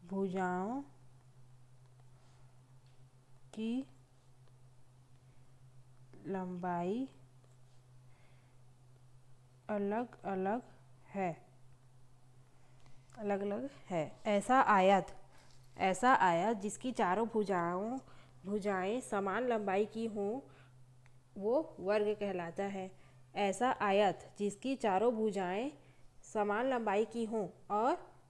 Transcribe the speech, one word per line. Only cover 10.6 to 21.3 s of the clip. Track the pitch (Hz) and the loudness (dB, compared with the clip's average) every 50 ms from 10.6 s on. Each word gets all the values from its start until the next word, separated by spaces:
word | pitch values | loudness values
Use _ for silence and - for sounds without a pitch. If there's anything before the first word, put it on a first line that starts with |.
| 247 - - - - - - - - - | -4 -10 -20 -20 -20 -20 -20 -20 -20 -10
है, | - 196 190 175 156 - - - - - - - - - - - - - - - - - - - - - - - - - - - - - - - - - - - - - | -6 -4 -4 -4 -4 -6 -14 -20 -20 -20 -20 -20 -20 -20 -20 -20 -20 -20 -20 -20 -20 -20 -20 -20 -20 -20 -20 -20 -20 -20 -20 -20 -20 -20 -18 -18 -18 -18 -20 -20 -14 -8
अलग-अलग | 220 202 202 196 196 202 202 220 254 277 - - - - | -4 -2 -2 -2 -2 -4 -4 -4 -6 -8 -10 -12 -10 -4
है। | 190 170 151 - - - - | -2 -2 -2 -2 -6 -6 -2
ऐसा | 220 208 202 196 - 247 262 | 2 2 2 4 4 4 4
आयत, | 269 - 214 196 185 190 196 190 185 - - - - - - - - - - - - - - - | 6 6 6 6 8 8 6 6 4 0 -10 -16 -18 -20 -20 -20 -20 -20 -20 -20 -20 -20 -6 -2
ऐसा | - 190 185 - - 247 262 | 0 0 0 2 4 6 6
आयत | - - 185 170 165 175 214 240 202 | 6 6 4 4 4 2 2 0 0
जिसकी | 190 214 - - - 254 | -4 -6 -8 -4 -6 -6
चारों | 233 - 226 180 180 202 233 220 | 0 0 2 2 2 0 0 0
भुजाओं, | - 220 214 185 196 180 170 170 175 185 202 226 247 262 - - - - - - - - - | 0 -2 0 2 2 0 2 0 -2 -2 -4 -4 -6 -8 -10 -12 -20 -20 -20 -20 -20 -16 -8
भुजाएं | 185 202 214 185 208 196 185 180 190 220 254 | -4 -4 -2 0 0 0 0 0 0 -2 -2
समान | 247 - 226 202 196 190 185 214 254 247 | -4 -2 -2 -2 0 0 0 0 0 0
लंबाई | 240 220 208 196 185 196 214 | 0 0 0 0 2 2 0
की | 208 - 226 226 | 0 -2 -6 -6
हों, | 226 202 214 202 202 220 269 277 - - - - - - - - - - - - - - - - - | -4 -2 -2 -2 -2 -2 -4 -8 -12 -20 -20 -20 -20 -20 -20 -20 -20 -20 -20 -20 -20 -20 -20 -20 -18